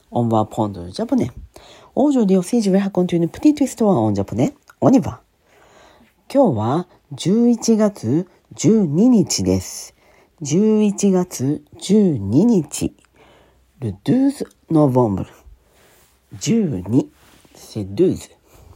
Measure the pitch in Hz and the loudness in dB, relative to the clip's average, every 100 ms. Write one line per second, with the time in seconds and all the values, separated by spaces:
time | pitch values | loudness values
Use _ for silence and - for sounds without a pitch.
0 | _ 120 117 113 107 - 107 92 87 - | _ -4 0 0 -2 -4 -6 -6 -12 -10
1 | 233 254 123 - - - - - - - | -4 -2 -4 -8 -20 -20 -20 -20 -10 -2
2 | 285 269 202 190 180 240 202 190 196 190 | 0 2 2 0 0 -2 0 0 0 -2
3 | 180 175 165 - 302 294 254 - 220 147 | -2 0 -2 0 0 2 -2 0 0 2
4 | 110 101 98 104 165 - _ _ - 254 | 0 -2 -4 -2 -4 -4 _ _ 2 2
5 | 127 - _ _ _ _ _ _ _ _ | 2 -8 _ _ _ _ _ _ _ _
6 | _ _ - 269 247 113 110 151 180 _ | _ _ -4 2 2 2 -2 -2 -6 _
7 | _ 135 165 220 240 233 - 220 214 202 | _ -8 -2 2 2 2 2 2 0 -2
8 | 110 147 190 _ _ - - 220 175 151 | -4 -2 -4 _ _ -2 2 2 2 2
9 | 240 233 143 - 92 95 - - - _ | 4 4 2 -2 0 -2 -4 -14 -18 _
10 | _ _ _ _ 147 160 214 214 208 202 | _ _ _ _ -4 0 2 2 0 0
11 | 202 185 180 - 131 151 - - - 214 | 0 0 -2 -4 -4 -4 -8 -14 0 2
12 | 196 131 98 123 233 208 143 - - - | 2 0 0 2 4 2 -2 -6 -8 -10
13 | _ _ _ _ _ _ _ _ 113 92 | _ _ _ _ _ _ _ _ -10 -6
14 | - 254 269 269 - _ - 151 147 123 | -2 0 0 -2 -10 _ -2 2 2 2
15 | 131 95 - - - - _ _ _ _ | 0 -2 -6 -14 -20 -20 _ _ _ _
16 | _ _ _ 107 - 226 185 101 90 123 | _ _ _ -10 -2 -2 -2 -4 -2 -2
17 | - _ _ _ _ - - - 95 101 | -2 _ _ _ _ -20 -16 -12 -8 0
18 | 175 95 - _ _ _ - | 0 0 -8 _ _ _ -20